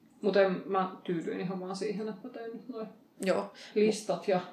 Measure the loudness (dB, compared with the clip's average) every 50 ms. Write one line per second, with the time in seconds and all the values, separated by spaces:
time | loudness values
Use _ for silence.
0 | _ _ _ 0 0 4 6 6 6 6 4 0 -2 0 0 0 0 0 -4 -8
1 | -4 -2 -2 -2 -2 -2 -4 -4 -4 -4 -4 -4 -6 -6 -6 -6 -4 -4 -4 -4
2 | -4 -6 -6 -8 -12 -12 -12 -10 -10 -10 -10 -12 -12 -12 -10 -10 -10 -10 -12 -20
3 | -20 _ _ -4 0 2 2 2 0 -4 -10 -18 -20 -2 4 4 4 4 4 0
4 | -2 -4 -4 -2 2 2 2 2 0 -4